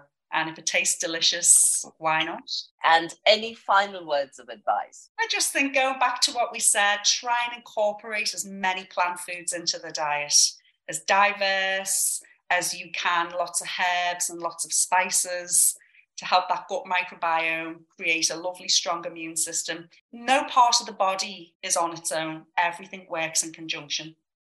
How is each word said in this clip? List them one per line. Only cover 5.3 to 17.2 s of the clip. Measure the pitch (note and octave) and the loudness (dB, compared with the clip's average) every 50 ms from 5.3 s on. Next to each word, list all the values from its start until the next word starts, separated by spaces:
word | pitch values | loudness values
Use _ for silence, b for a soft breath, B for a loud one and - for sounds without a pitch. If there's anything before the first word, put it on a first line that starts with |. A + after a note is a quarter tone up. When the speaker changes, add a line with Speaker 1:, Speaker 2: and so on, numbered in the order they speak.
| G#4 G4 - - - | 0 0 -2 0 0
Speaker 1:
think, | D#4 C#4 C4+ C4+ | 0 0 2 2
going | C4+ C4 C4 C4 C4 | 2 2 2 2 2
back | B3 B3 B3 - | 0 0 2 2
to | - C#4 | 0 0
what | C#4 A#3+ A3+ - | 2 0 -2 -2
we | A3+ A#3 | -2 0
said, | - - - G#3+ G3+ G3+ G#3 G#3 G3+ | 2 2 4 4 4 4 2 2 2
try | - - - B3+ A#3+ A#3+ A#3+ A#3+ | 0 0 0 0 0 0 0 -2
and | A#3+ A#3+ | -4 -6
incorporate | A3+ - - - A3+ G#3 G#3 G#3 G#3+ - A3+ G#3+ G#3 A3 - - | -10 -14 -8 -2 0 0 0 0 -4 -8 -6 -6 -4 -4 -4 -4
as | - G3 | -6 -8
many | G3 G3 G3 G3 F#3 F#3 F#3+ F#3+ | -10 -6 -4 -2 -2 -2 -2 -6
plant | - - F#3+ F3+ F3+ F3+ - | -6 -2 -2 -2 0 -2 -6
foods | - F3+ F3 F3 E3 - F3+ | -8 -10 -10 -8 -6 -6 -6
into | E3+ F3 E3+ - E3+ | -4 -4 -4 -4 -4
the | E3+ D#3+ | -6 -8
diet, | D#3 E3 D#3 D3 D3 D3 D3 D3 - - - - - b b b b b b - | -6 -4 -2 0 0 -2 0 2 4 4 4 4 0 b b b b b b -8
as | D#3+ - | -8 -4
diverse | - - G3 G3 G#3 G#3 G3+ G3+ G3 G3 G3 F#3+ F#3+ F#3+ F#3+ G3 G3 - - - - - - - b b b b b - | 0 2 4 6 6 4 4 2 0 0 2 2 0 0 -2 -2 -2 -2 -2 0 0 -2 -2 -4 b b b b b 0
as | F3+ F3+ F3 - F3 | 0 0 0 0 -4
you | F3+ F3+ E3 - | -6 -10 -10 -6
can, | - - F3+ F3 E3+ E3+ F3 | -2 0 2 2 2 0 0
lots | F3 F3+ E3+ E3+ - - | -2 -4 -2 -2 -2 -4
of | E3+ - - - | -4 -4 -2 0
herbs | F#3 F3+ F3+ F3 F3 F3 F3 F3 - - | 0 2 2 2 0 0 -2 -2 -4 -6
and | E3+ E3+ | -4 -6
lots | E3+ F3 F3 - - | -6 -6 -6 -6 -6
of | D#3 - | -2 0
spices | - - - F3+ F#3 F#3 G3 F#3+ - - F3+ F3 F3 F3 F3 F3 - - - - b b b b b b b _ | 0 2 2 2 2 2 2 2 0 0 0 -4 -8 -4 0 2 4 4 4 2 b b b b b b b _
to | - - | -10 0
help | - F#3+ F#3 - - | 4 4 4 4 2
that | F3 E3+ - | -2 -2 -4
gut | - G3 F3+ - | -6 -6 -6 -4
microbiome | F#3+ F3+ F3+ F3+ - - - | -2 -2 -2 -2 -4 -6 -4